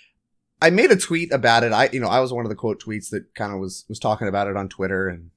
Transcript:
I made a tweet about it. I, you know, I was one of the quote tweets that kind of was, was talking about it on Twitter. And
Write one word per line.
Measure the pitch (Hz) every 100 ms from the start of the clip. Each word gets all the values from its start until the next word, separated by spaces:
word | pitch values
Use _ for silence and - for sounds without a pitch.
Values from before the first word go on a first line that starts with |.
| _ _ _ _ _ -
I | 165
made | 185 247
a | 190
tweet | - 165 170
about | 135 117 117
it. | 117
I, | 107 135
you | 135
know, | 107
I | 120
was | 127
one | 120
of | 117
the |
quote | 101 113 104
tweets | - 107 -
that | 104 -
kind | - 104
of | 98
was, | 95 - -
was | 107
talking | 110 107 104
about | 101 101
it | 98
on | 98
Twitter. | - 95 95 95
And | 85 85